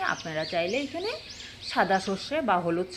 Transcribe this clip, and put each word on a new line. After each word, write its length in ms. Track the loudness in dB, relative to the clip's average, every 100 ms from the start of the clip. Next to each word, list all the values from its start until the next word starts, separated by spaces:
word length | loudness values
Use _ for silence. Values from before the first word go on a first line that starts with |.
| -2
আপনারা 300 | -2 -2 -4
চাইলে 320 | 0 0 2 0 -2
এখানে 240 | -2 -2 -4 -10 -14 -14 -12
সাদা 360 | -4 2 4 4
সর্ষে 360 | 2 -4 -2 0 4
বা 80 | 4
হলুদ 320 | 4 0 0